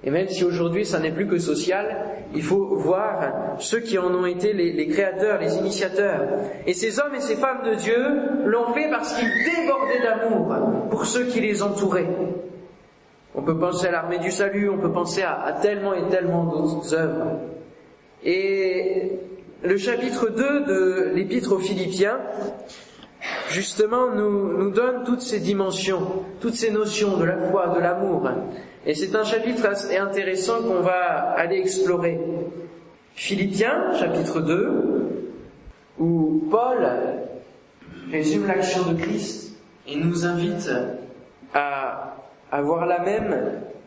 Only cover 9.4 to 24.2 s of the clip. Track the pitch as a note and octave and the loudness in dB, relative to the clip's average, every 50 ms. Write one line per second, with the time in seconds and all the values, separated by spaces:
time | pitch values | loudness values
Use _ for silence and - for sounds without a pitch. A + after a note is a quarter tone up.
9.4 | - E4 E4+ E4+ E4 C#4 C#4 C4+ A#3+ - A#3+ B3 A#3 A3+ A3 A3+ A3+ A3+ A3 F#3+ | 2 2 0 0 2 0 0 0 0 0 0 2 2 2 2 2 2 2 2 2
10.4 | - - A3 G#3+ G#3+ A3+ - - - - G#3+ - - - - B3 B3 B3 A#3 A3+ | 0 0 0 0 0 0 0 0 -2 -2 -2 -2 -2 0 0 0 0 0 0 0
11.4 | G#3 G#3+ G3+ F3+ G3+ G3+ F#3+ - G3 F#3 F3 F#3 E3 F3+ F3 F3 F3+ - - - | 0 0 0 0 0 0 0 0 0 2 2 2 0 0 -2 -2 -2 -4 -4 -6
12.4 | - - - - - - - - - - _ - - _ - - _ - - B2+ | -8 -10 -14 -16 -18 -20 -20 -20 -20 -20 _ -20 -20 _ -20 -20 _ -8 -8 -4
13.4 | C#3 D#3+ D#3+ E3 F3 F3+ E3 - F#3 F3+ F3 E3 E3 E3+ F3 E3 E3+ F#3+ F3+ - | -2 0 0 2 0 0 0 0 0 0 0 0 -2 -2 -4 -2 -2 -2 0 0
14.4 | G3+ G3 G3 G3+ G3+ G3+ F#3+ F#3 F#3+ E3+ E3+ F3 F3 E3+ - G3 F#3 E3 C#3+ - | 0 0 0 0 0 0 0 2 0 0 0 0 -2 0 0 0 0 0 0 -2
15.4 | - C#3 - - - G#3 G#3 G3+ G3 G3 F#3+ F3 - - F#3 F#3 F3 E3+ E3+ E3+ | -2 -2 0 2 2 2 2 0 -2 -2 -2 0 0 2 2 2 2 2 2 2
16.4 | E3+ E3 D#3 D#3 D3+ D#3 E3 - - - D#3 D#3+ D#3+ D3+ - D#3 - - - - | 0 0 0 0 0 0 0 -2 -2 0 0 0 2 0 0 -2 -2 -4 -4 -6
17.4 | - - - - - - - - - - - _ _ - - - - E3 F3+ F#3+ | -8 -10 -12 -14 -16 -18 -20 -20 -20 -20 -20 _ _ -20 -20 -4 -2 0 0 0
18.4 | G3 G3 G3 G3 F#3+ F#3 F3+ F3+ F#3 F#3+ F#3+ F#3+ F#3+ F#3+ - - - - - - | 0 0 0 2 0 0 0 0 0 0 0 0 0 -2 -4 -6 -8 -12 -14 -16
19.4 | - - - - - F3 G3 G3+ G3 A#3+ A#3+ A#3 B3 C4 A#3+ - A#3 A3 G#3 A3 | -18 -20 -14 -4 0 2 2 2 2 0 0 0 0 -2 0 0 0 0 2 2
20.4 | C4+ F#3 - C#4+ C#4 G3 F#3+ F#3+ F#3 F#3 F#3 F#3 F#3 - - F3 G3 G3 A3+ B3 | 2 2 2 2 2 2 2 4 4 4 4 2 0 2 2 0 0 2 0 0
21.4 | - B3 G3+ F#3 F#3 F#3+ G3+ F#3 F#3 E3 - F3+ G3+ G#3 A#3+ - - - - G3+ | 2 2 2 2 2 0 0 0 -2 -2 2 2 2 2 2 -2 -4 -6 -6 -6
22.4 | G3+ - - - - - - - - - - - - - - - - - - - | -6 -6 -8 -10 -14 -16 -18 -20 -20 -20 -20 -20 -20 -20 -18 -12 -10 -8 -8 -8
23.4 | - - D#3 F3+ G3+ - - - G#3+ G#3+ A#3 B3 B3+ B3 G#3+ G3+ | -6 -4 -4 -4 -4 -4 2 2 2 4 4 2 2 2 2 2